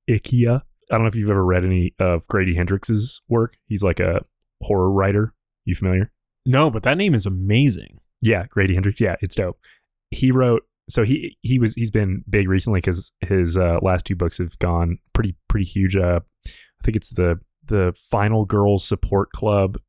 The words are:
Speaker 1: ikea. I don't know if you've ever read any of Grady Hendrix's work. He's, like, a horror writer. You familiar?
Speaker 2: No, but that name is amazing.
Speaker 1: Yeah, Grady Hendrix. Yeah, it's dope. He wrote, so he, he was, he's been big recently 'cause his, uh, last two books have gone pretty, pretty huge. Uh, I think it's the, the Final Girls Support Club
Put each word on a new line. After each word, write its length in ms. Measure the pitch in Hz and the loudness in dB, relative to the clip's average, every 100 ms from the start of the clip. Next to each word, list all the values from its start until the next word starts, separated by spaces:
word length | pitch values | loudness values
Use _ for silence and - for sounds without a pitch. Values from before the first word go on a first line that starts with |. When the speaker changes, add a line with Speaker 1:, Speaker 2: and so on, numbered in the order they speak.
| - | -4
Speaker 1:
ikea. 520 | 110 - 120 117 123 - _ - | -2 0 0 2 0 -4 _ -2
I 40 | 113 | 0
don't 60 | |
know 40 | 113 | 0
if 80 | 110 | 0
you've 140 | 104 | 0
ever 160 | 98 90 | 2 2
read 180 | 90 | 2
any 300 | 92 92 90 - | 2 0 0 0
of 280 | 92 87 - | 0 0 -2
Grady 280 | 104 92 85 | -2 0 0
Hendrix's 680 | 90 98 - 107 113 - - | 0 -2 -2 -2 -4 -8 -2
work. 260 | 120 113 _ - | 0 -2 _ -8
He's, 160 | 101 | -2
like, 160 | 98 82 | 0 0
a 260 | 92 95 - _ _ - | 0 -2 -6 _ _ -10
horror 300 | - 98 92 | -2 0 2
writer. 420 | 98 98 101 110 - _ _ - | 2 2 2 -2 -6 _ _ -6
You 100 | 90 | -4
familiar? 360 | 95 92 104 _ _ _ 131 | 0 0 -2 _ _ _ 0
Speaker 2:
No, 260 | 131 156 | 2 2
but 100 | 110 | 0
that 140 | 123 156 | 0 0
name 160 | 202 | 2
is 120 | 123 98 | 0 0
amazing. 720 | 92 95 110 143 92 - - _ - | -2 0 2 2 0 -8 -20 _ -4
Speaker 1:
Yeah, 260 | 110 101 104 | 0 0 -2
Grady 240 | - 95 | 0 2
Hendrix. 260 | 92 98 - | 2 0 0
Yeah, 160 | 104 - | -2 -2
it's 140 | 92 - | -6 -4
dope. 240 | 92 - _ _ _ _ - | -6 -8 _ _ _ _ -12
He 220 | - 131 | -2 2
wrote, 320 | 127 123 113 - _ - | 4 2 0 -4 _ -6
so 140 | - | -2
he, 340 | 110 - - - | 0 0 -4 -8
he 160 | 113 131 | -2 2
was, 160 | 113 113 | 0 0
he's 160 | 113 | -2
been 320 | 107 98 95 - | 0 -2 -4 -2
big 220 | 104 95 | 0 2
recently 320 | 95 117 95 | 0 0 0
'cause 300 | 92 90 - - | 0 -4 -6 -8
his, 340 | 92 98 87 90 | -2 0 0 2
uh, 220 | 87 85 | 2 2
last 220 | 92 92 - | 0 0 -2
two 80 | 92 | -4
books 240 | 85 - | -4 -4
have 180 | 85 - | -8 -4
gone 400 | 90 85 85 87 _ | -2 0 -2 -4 _
pretty, 220 | - 98 - - | -2 -2 -4 -2
pretty 180 | 107 92 | -2 -2
huge. 300 | 101 95 95 | -2 0 2
Uh, 260 | 87 87 - _ - | 0 0 -4 _ -20
I 360 | - _ - | -20 _ -4
think 140 | - 107 | -2 0
it's 140 | - | -2
the, 280 | - 87 85 - _ - | -2 0 0 -6 _ -4
the 280 | 104 90 - - | 0 0 -2 -4
Final 360 | 107 104 110 101 | -2 2 0 0
Girls 380 | 107 101 101 | 2 2 2
Support 480 | - 101 - 98 - | 0 -4 -2 -2 -2
Club 460 | - 107 101 95 104 | -4 0 2 0 -4